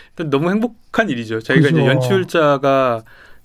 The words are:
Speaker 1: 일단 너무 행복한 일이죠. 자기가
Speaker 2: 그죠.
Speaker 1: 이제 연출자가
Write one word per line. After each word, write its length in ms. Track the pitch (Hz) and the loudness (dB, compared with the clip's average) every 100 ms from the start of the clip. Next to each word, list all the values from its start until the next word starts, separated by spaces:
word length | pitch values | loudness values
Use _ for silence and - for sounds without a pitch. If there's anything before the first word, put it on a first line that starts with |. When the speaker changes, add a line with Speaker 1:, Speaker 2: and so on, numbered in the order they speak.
| - | -20
Speaker 1:
일단 180 | - 156 | -10 -4
너무 200 | 139 170 | -2 0
행복한 580 | 208 240 - _ - 208 | -2 -4 -8 _ -2 -2
일이죠. 320 | 120 110 113 | -4 -6 -8
자기가 260 | - 135 143 | 0 2 4
Speaker 2:
그죠. 100 | 160 | 2
Speaker 1:
이제 60 | 135 | 2
연출자가 1160 | 131 127 190 180 170 151 135 139 135 127 113 110 - - - | 2 0 0 0 0 2 2 0 0 0 -2 -8 -20 -20 -20